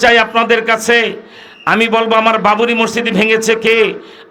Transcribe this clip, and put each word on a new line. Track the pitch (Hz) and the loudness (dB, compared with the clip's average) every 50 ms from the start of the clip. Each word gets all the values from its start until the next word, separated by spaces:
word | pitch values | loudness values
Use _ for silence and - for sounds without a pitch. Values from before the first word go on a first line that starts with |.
| 240 | 4
চাই | 240 233 233 226 | 4 4 4 2
আপনাদের | 220 226 233 233 226 233 226 220 233 | 0 0 -2 0 0 0 0 0 -2
কাছে, | 226 220 220 - 233 233 226 202 - - - - - - - - - - - 156 175 | -2 -2 0 0 0 0 0 -2 -6 -10 -14 -20 -20 -20 -20 -20 -20 -8 -4 -2 0
আমি | 214 226 226 220 | 0 0 0 0
বলবো, | 226 226 220 226 220 220 | 0 0 0 0 0 2
আমার | 226 226 220 180 | 2 0 0 0
বাবরি | 208 208 208 233 233 233 226 | 0 0 0 0 0 0 -2
মসজিদ | 226 220 - 240 240 - 208 185 | -2 -2 -2 -4 -4 -2 -2 0
ভেঙেছে | 214 220 220 220 220 214 226 220 - | 0 0 0 0 0 0 -2 0 0
কে? | 208 226 226 214 185 - - - - - - - - | 0 2 2 0 0 -2 -6 -14 -18 -20 -20 -10 -4